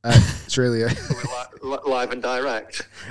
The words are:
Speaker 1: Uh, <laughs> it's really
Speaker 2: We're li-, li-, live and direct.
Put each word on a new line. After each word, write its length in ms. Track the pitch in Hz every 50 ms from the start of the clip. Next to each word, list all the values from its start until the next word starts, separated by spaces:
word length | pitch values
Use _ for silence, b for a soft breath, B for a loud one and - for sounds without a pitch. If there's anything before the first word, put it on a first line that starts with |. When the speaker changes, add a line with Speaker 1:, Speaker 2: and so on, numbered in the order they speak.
| -
Speaker 1:
Uh, 80 | 117
<laughs> 320 | 120 123 92 - - - -
it's 140 | - - 131
really 220 | 127 123 117 113
Speaker 2:
We're 80 | 113 120
li-, 580 | - - - - - - - - - 123 123 - - -
li-, 160 | - 135 139 - -
live 240 | 143 131 127 127 -
and 80 | 123 123
direct. 680 | 117 123 127 127 131 139 117 110 - - - - - - B B B B